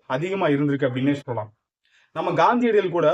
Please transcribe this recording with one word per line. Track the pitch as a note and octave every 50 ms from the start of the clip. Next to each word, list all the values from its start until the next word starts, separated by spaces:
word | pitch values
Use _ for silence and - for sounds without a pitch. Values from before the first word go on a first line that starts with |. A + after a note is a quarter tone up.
| _
அதிகமா | - C3 C3 E3 F#3 G3 G3 F#3 D3+
இருந்திருக்கு | C#3+ C#3 D3 C#3+ C#3+ C3 D3 B2+
அப்படின்னே | B2 C3 C3 C#3+ C#3+
சொல்லலாம். | C#3 - C3+ A#2 A#2 G#2+ G#2+ _ _ _ _ _ _ _ _ _ _ _ _ _
நம்ம | D#3+ F3 F3+
காந்தியடிகள் | E3 E3 E3 G#3 A#3+ A#3+ B3 A#3 G#3 G#3 F#3+ F3 D#3+
கூட | F3 D3+ D3+